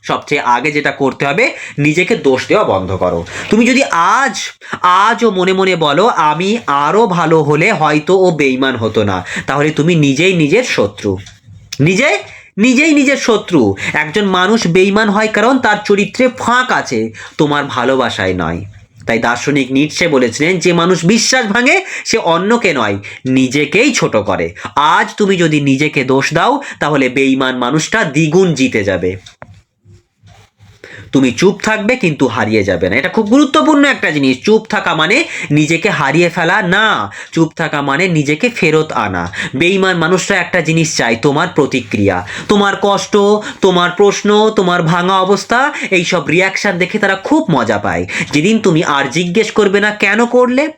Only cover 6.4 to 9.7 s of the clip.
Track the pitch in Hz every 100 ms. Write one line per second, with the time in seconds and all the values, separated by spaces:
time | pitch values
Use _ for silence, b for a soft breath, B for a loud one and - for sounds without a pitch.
6.4 | 185 233 214 143 147 185 226 175 160 160
7.4 | 143 147 180 196 151 151 151 190 185 160
8.4 | 143 127 135 123 110 104 104 92 90 B
9.4 | - 135 151